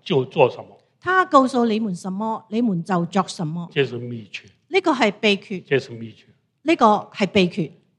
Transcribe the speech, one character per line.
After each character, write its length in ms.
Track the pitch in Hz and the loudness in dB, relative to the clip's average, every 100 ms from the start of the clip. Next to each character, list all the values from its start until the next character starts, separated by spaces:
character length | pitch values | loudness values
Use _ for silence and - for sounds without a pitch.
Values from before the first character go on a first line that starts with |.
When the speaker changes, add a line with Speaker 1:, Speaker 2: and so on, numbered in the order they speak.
Speaker 1:
就 220 | - 151 127 | -2 0 0
做 240 | 175 135 | 2 2
什 80 | - | 2
麼。 80 | 104 - _ _ | -18 -20 _ _
Speaker 2:
他 240 | 349 370 359 | 0 2 4
告 200 | 285 254 | 4 4
訴 220 | 262 233 | 2 0
你 120 | 214 | 0
們 140 | 226 175 | -4 -6
什 160 | 196 | -8
麼， 320 | 190 220 220 - | -6 -6 -6 -6
你 100 | 214 | -4
們 220 | 240 180 | -2 -2
就 220 | 165 208 175 | -2 -2 0
作 180 | 196 175 | -2 -4
什 180 | - 156 | -4 -6
麼。 220 | 170 170 | -6 -8
Speaker 1:
這 120 | - 131 | -4 -2
是 120 | 120 | -4
秘 300 | 120 117 104 | -10 -12 -12
訣。 120 | - - _ - | -16 -18 _ -4
Speaker 2:
呢 120 | 359 | -2
個 100 | 370 | 0
係 200 | 262 226 - | 2 0 2
秘 160 | 214 196 | 0 0
訣。 260 | - 185 - | -2 -10 -2
Speaker 1:
這 100 | 139 | -2
是 120 | - | -2
秘 160 | 117 113 | -12 -14
訣。 160 | 107 _ _ _ _ | -16 _ _ _ _
Speaker 2:
呢 120 | 294 330 | -2 4
個 100 | 233 208 - | 4 4 -2
係 140 | - 202 | -4 0
秘 200 | 208 180 | 2 2
訣。 240 | 180 151 - _ | 0 -8 -8 _